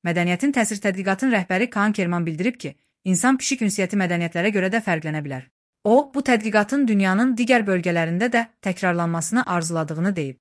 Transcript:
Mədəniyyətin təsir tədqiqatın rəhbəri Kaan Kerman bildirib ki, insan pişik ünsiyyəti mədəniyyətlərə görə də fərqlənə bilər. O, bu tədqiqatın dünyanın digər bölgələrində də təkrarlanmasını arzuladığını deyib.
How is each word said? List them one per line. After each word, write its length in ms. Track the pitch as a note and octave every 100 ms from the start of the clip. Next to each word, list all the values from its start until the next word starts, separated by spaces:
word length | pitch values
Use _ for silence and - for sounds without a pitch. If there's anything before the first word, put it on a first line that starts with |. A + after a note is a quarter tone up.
| F3
Mədəniyyətin 460 | E3+ F3 F3 C#4+
təsir 240 | C4+ G#3+ G3+
tədqiqatın 480 | G3+ F#3 F#3+ F#3+ C4
rəhbəri 360 | A3 F3 F#3 B3
Kaan 220 | G#3+ G#3
Kerman 340 | G#3 F3 F3 E3
bildirib 320 | D#3 G#3 B3
ki, 140 | D3+ - _ _
insan 340 | F#3 F#3 B3 C4
pişik 220 | - C4 G#3+
ünsiyyəti 300 | G3 F#3 G3+
mədəniyyətlərə 520 | F3+ F3 E3+ E3+ G3
görə 140 | G#3 F#3
də 80 | A3
fərqlənə 380 | G#3 D#3+ D#3 D3+
bilər. 220 | D3 C3 - _ _ _
O, 260 | G#3 B3 C#4
bu 60 | C#4
tədqiqatın 640 | C4+ A#3 G#3+ G#3+ G#3 C#4+ B3+
dünyanın 440 | G3+ F#3+ F#3+ B3+ A#3
digər 260 | A#3+ B3 G3+
bölgələrində 600 | F#3 F3 E3+ E3 F3 A#3+
də 80 | A#3 A3+ _
təkrarlanmasını 880 | G3 F3+ F#3 F3 E3+ E3 D#3+ A#3 -
arzuladığını 640 | F3 E3 E3 D#3 D#3+ F#3 F3+
deyib. 200 | C#3 B2+